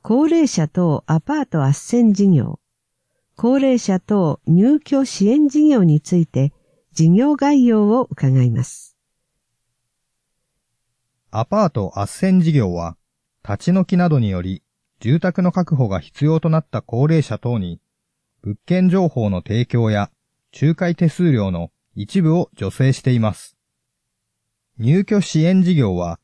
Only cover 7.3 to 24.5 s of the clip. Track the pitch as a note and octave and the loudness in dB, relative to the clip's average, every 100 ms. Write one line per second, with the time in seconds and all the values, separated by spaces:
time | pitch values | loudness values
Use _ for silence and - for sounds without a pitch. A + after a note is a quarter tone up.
7.3 | D4 C#4 D4 A#3+ A3 G#3 A#3+ - - C3+ | 0 2 2 4 2 2 0 -2 -2 0
8.3 | C3 B2 A#2 B2+ - - _ _ _ _ | 2 2 -2 -6 -10 -20 _ _ _ _
9.3 | _ _ _ _ _ _ _ _ _ _ | _ _ _ _ _ _ _ _ _ _
10.3 | _ _ _ _ _ _ _ _ _ _ | _ _ _ _ _ _ _ _ _ _
11.3 | G#2+ A2+ G#3 F#3 A#2+ F#2+ - G2+ - F#3+ | -6 -4 -2 -2 -2 -8 -8 -10 -4 0
12.3 | F#3 E3 D3 G2 F2 E2+ E2+ _ _ _ | 2 2 0 0 -4 -8 -12 _ _ _
13.3 | _ - G2+ - F#3 F3+ F3+ F3 D3 G#2+ | _ -10 -6 0 0 0 0 2 2 0
14.3 | F#2 F2+ F#2 _ _ _ _ A2 D#3+ F3+ | -2 -6 -8 _ _ _ _ -2 0 0
15.3 | E3+ F3+ F#3 E3+ C#3 A#2 F#2 - - D3 | 0 -2 0 -2 -2 -2 -4 -8 -4 0
16.3 | D#3+ E3 D#3+ - A2 - A#2 D3+ D#3+ C#3 | 0 0 -2 -2 -10 -6 -2 0 0 -2
17.3 | G#2+ A#2+ A#2+ F2+ E2+ _ _ _ _ _ | -6 -4 -4 -6 -10 _ _ _ _ _
18.3 | _ G#2 G#2 - F3+ F#3 F#3+ F3 B2+ G#2 | _ -12 -12 -4 0 2 2 -2 -2 -4
19.3 | F#2 - A2 B2 A#2+ A2 G#2 G2+ _ _ | -4 -4 -4 -2 -2 0 -2 -4 _ _
20.3 | _ _ - C#3+ E3+ F3 E3+ E3+ - F3 | _ _ -4 -2 -2 -4 0 -2 0 0
21.3 | B2 G2 E2+ F2 _ _ G2+ G2+ G3 D#3+ | 0 -2 -6 -10 _ _ -14 -6 -2 0
22.3 | E3+ - - G2 - C3 B2+ C3+ B2 A2 | 0 -4 -8 -10 -2 -2 0 -2 0 -2
23.3 | - - _ _ _ _ _ _ _ _ | -4 -16 _ _ _ _ _ _ _ _
24.3 | _ _ | _ _